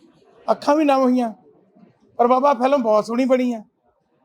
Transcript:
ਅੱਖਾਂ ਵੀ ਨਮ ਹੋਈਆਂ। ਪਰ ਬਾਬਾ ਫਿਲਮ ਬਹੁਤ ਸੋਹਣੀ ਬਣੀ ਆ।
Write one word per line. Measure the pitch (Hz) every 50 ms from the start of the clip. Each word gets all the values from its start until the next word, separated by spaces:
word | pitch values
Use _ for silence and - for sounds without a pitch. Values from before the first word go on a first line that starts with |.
| _ _ _ _ _ _ _ _ _
ਅੱਖਾਂ | - 220 - - - 294
ਵੀ | 311 320
ਨਮ | 285 269 269
ਹੋਈਆਂ। | 262 247 254 254 240 226 208 - _ _ _ _ _ _ _ _ _ _ _ _ _ _ _ -
ਪਰ | 240
ਬਾਬਾ | 240 254 254 262 285 285
ਫਿਲਮ | 220 247 269 285 285 233
ਬਹੁਤ | 220 214 214 202
ਸੋਹਣੀ | 214 233 240 269
ਬਣੀ | 247 262 247 254 247 240
ਆ। | 220 208 _ _ _ _ _ _ _ _ _ _ _ _